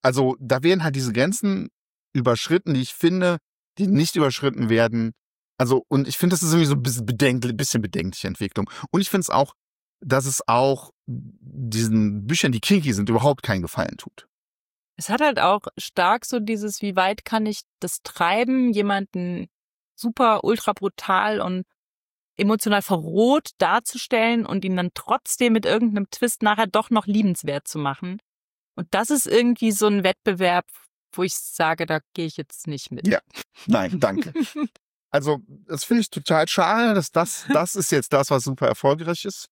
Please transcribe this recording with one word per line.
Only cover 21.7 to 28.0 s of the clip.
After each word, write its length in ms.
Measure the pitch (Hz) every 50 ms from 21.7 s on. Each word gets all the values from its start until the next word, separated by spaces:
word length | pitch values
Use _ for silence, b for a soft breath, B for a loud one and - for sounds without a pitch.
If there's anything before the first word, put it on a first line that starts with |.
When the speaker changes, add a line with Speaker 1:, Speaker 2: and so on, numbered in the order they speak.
| _ _ _ _ _ _ _ _ _ _ _ _ _
Speaker 2:
emotional 440 | - 208 202 220 214 - 220 208 202
verroht 680 | 196 - 196 165 151 165 - 190 226 247 277 311 - - _
darzustellen 880 | _ 190 165 190 233 _ - - 247 - - 254 226 220 233 233 233 214
und 180 | - - 196 190
ihn 140 | 190 185
dann 140 | 180 180 175 _
trotzdem 580 | - - - 226 - _ - - - 247 240
mit 140 | 226 220 208
irgendeinem 440 | 185 - 220 240 226 208 208 196 -
Twist 320 | - - 247 240 - -
nachher 260 | 226 214 208 220 226
doch 220 | 190 - 214 220 -
noch 160 | 233 220 -
liebenswert 640 | 202 202 214 208 196 175 - - 151 139 143 _
zu 100 | - - 156
machen. 400 | 147 139 139 -